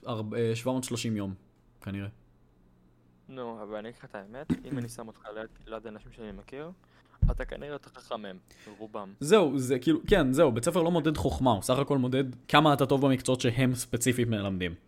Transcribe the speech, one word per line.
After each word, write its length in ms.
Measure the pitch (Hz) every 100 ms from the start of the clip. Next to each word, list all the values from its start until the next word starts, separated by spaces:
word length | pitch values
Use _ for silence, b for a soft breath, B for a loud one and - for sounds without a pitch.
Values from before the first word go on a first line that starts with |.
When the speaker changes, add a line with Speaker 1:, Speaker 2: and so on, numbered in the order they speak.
| -
Speaker 1:
ארבע, 300 | 113 107 113
אה, 180 | 117 113
שבע 160 | 131
מאות 120 | 131
שלושים 340 | 127 117 117 110
יום, 160 | 98 95 _ _ _ _
כנראה. 260 | - 98 98 - _ _ _ _ _ _ _ _ _ _ -
Speaker 2:
נו, 340 | 131 120 113
אבל 120 | 104 107
אני 120 | 107
אגיד 100 | 120
לך 60 | -
את 100 | 107
האמת, 320 | 98 120 156 - -
אם 120 | 135
אני 120 | 120
שם 180 | 117 113
אותך 180 | - 113 107
ליד, 140 | 110 - -
ליד 200 | 110 110
אנשים 240 | 104 123
שאני 200 | 117 107
מכיר, 400 | 98 - 131 156 185 b b b b -
אתה 140 | - 127
כנראה 260 | 139 143
יותר 180 | 143 -
חכם 320 | - - 117
מהם, 160 | 104 92 - B - 101
רובם. 360 | 110 107 98 101
Speaker 1:
זהו, 400 | 143 214 160 139
זה 200 | 127 131
כאילו, 200 | 147 156 -
כן, 260 | 202 135
זהו, 180 | 131 160
בית 140 | 117 120
ספר 160 | 175
לא 100 | 165
מודד 260 | 175 151 156
חוכמה, 340 | 143 - 131
הוא 100 | 101
סך 180 | - 127
הכל 180 | 143 139
מודד 260 | 127 131 135 123 -
כמה 260 | 151 156
אתה 120 | 143 135
טוב 200 | 139 139
במקצועות 360 | 131 - 127
שהם 340 | 123 120 131 123
ספציפית 520 | - 120 131 123 117
מלמדים. 480 | 110 98 92 90 82